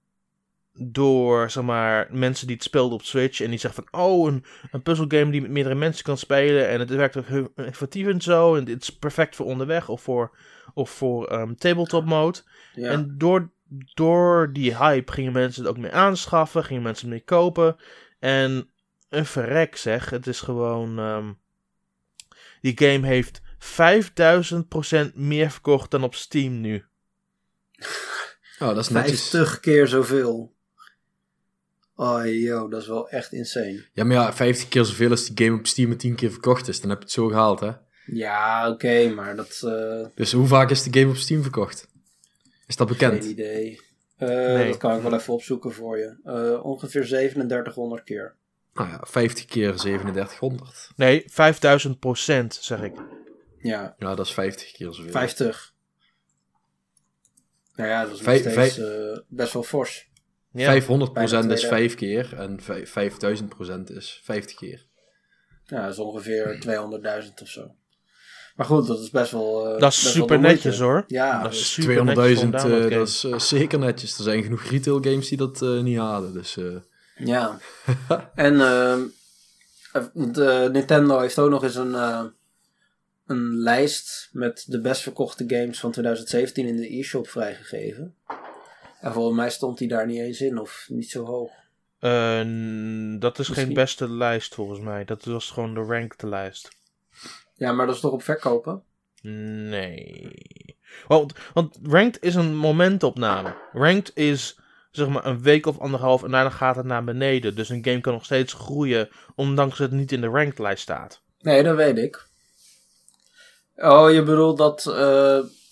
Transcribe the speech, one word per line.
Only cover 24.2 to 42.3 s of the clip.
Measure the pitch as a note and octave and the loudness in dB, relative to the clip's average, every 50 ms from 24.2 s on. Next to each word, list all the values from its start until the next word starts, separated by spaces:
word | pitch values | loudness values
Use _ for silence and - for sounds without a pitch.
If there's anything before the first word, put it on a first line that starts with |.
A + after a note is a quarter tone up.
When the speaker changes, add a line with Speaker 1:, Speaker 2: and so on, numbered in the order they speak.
| E3+ D#3+ E3+ F3+ F3 - E3+ E3+ E3 - | 6 6 6 6 4 0 -2 -4 -4 -4
Speaker 1:
procent | - D#3+ D3 - - D#3 D3 - - | -4 -6 -2 0 0 0 0 0 -4
meer | - C#3 C#3+ D3+ D3+ D#3 D#3 | -4 -4 -2 0 2 0 0
verkocht | C#3 - - - C#3+ C3+ C3+ - | -2 -2 2 2 2 2 2 0
dan | - C#3 C3 | -2 -2 -2
op | B2 - | -2 -6
Steam | - - - - D#3 C#3 C3 B2 A#2 | -8 -10 -4 -2 -2 -2 -2 -4 -4
nu. | A2+ A2 G#2+ G2+ - _ _ _ _ _ _ _ _ _ _ _ _ _ _ _ _ _ _ _ - - - - - - - - - - - _ _ _ - - | -4 -4 -4 -6 -8 _ _ _ _ _ _ _ _ _ _ _ _ _ _ _ _ _ _ _ -12 -10 -10 -10 -10 -10 -10 -10 -12 -12 -16 _ _ _ -10 -6
Speaker 3:
Oh, | - B2 | -4 -2
dat | G#2 G#2 | -2 -2
is | A2+ - | -2 0
netjes. | A2+ - C3 C#3+ C#3+ A#2+ - - | 0 2 2 2 0 -2 -2 0
Speaker 2:
Vijftig | - E3+ D#3+ D#3 D#3 - | 2 2 2 2 0 0
keer | - E3 D3+ D3 C#3+ B2+ | 2 6 6 8 6 6
zoveel. | B2 C3 C3 A2+ C3 C#3 B2+ A#2+ A#2 A#2 A#2 A#2 _ _ _ _ _ _ _ _ _ _ _ _ _ _ _ _ _ _ _ _ _ _ _ _ _ _ _ _ _ | 6 2 2 2 2 2 2 0 -2 -4 -8 -14 _ _ _ _ _ _ _ _ _ _ _ _ _ _ _ _ _ _ _ _ _ _ _ _ _ _ _ _ _
Oh, | - C3 B2 A#2+ A#2 A#2 | -6 -4 -2 -2 -2 -2
yo, | A2+ A2+ A2+ A#2 A#2+ A#2+ A#2 A2+ G#2+ | -2 -2 -2 -2 -2 -2 -4 -6 -6
dat | A2 A2 | -8 -10
is | A2 A2 | -10 -8
wel | A2 A2+ A#2+ - | -8 -8 -8 -8
echt | - C3 A#2 - - | -8 -10 -10 -8 -10
insane. | - A#2+ - - B2+ A2 G2+ G2 G2+ - _ _ | -10 -10 -8 -6 -6 -6 -6 -8 -12 -14 _ _
Speaker 3:
Ja, | - A2 | -2 0
maar | A#2+ B2+ | 2 4
ja, | B2 A#2+ A2 G#2 | 4 2 2 0
vijftig | - C3 B2 B2 B2 - - | 0 2 2 2 0 -2 0
keer | - C3 A#2 | 2 2 2
zoveel | G#2 G2+ G2+ A#2 A#2+ | 2 2 2 2 2
als | A#2+ A2+ - - | 2 2 -2 -4
die | A2+ G#2 A#2 | 0 2 2
game | A2+ A2+ A2 | 2 2 0
op | A2 - | -2 -2
Steam | - - B2+ A#2 | 0 0 0 0
met | A#2 A2+ | 0 -2
tien | - B2 A#2+ | -2 -4 -2
keer | A2+ B2 A2+ | -2 -2 -4
verkocht | G2+ - - B2 A#2+ A#2+ - - | -4 -2 0 2 2 2 0 -4
is. | G2 - | -8 -6
Dan | - G2 | -4 -4
heb | G2+ - | -4 -6
je | - | -6
het | - - | -6 -4
zo | - A2+ A2+ | -2 0 2
gehaald, | G#2+ A2 A2 G#2+ G2+ F2+ | 2 4 4 4 2 0
hè? | - G#2 A#2 - _ _ _ _ _ | -2 -6 -8 -10 _ _ _ _ _
Speaker 2:
Ja, | - A2+ A2+ A2 G#2+ G#2 G#2 G#2+ A2 A2+ A2+ A#2 A#2 | -10 -8 -6 -6 -4 -2 -2 0 0 0 0 0 -2
oké, | A#2 A2+ - B2 A#2+ A#2+ A#2+ A#2 | -2 -2 0 2 4 6 4 4
maar | A2 G#2 G2 G2+ G2+ | 2 -2 -8 -10 -10
dat, | G#2 G#2+ - - - - | -10 -12 -12 -12 -10 -6
eh, | A#2 A2 A2 A2 A2 A2 A2+ A2+ A2 - | -6 -4 -4 -4 -6 -6 -8 -10 -10 -6
Speaker 3:
Dus | - A#2 - | -4 -4 0
hoe | - B2 C3 C3 | 2 4 4 6
vaak | C3+ C3 C3+ B2+ | 6 6 6 6
is | C#3 C3 - | 4 0 0
de | C3+ B2 C3+ | 2 4 4
game | C3+ C3+ | 4 4
op | C3 C3 | 2 0
Steam | - - D#3 D#3 | -2 -2 -2 0
verkocht? | C#3+ C3+ B2 A2+ G2+ G2 - - - _ _ _ _ _ _ _ _ _ | 0 -2 -2 -4 -4 -4 -6 -12 -20 _ _ _ _ _ _ _ _ _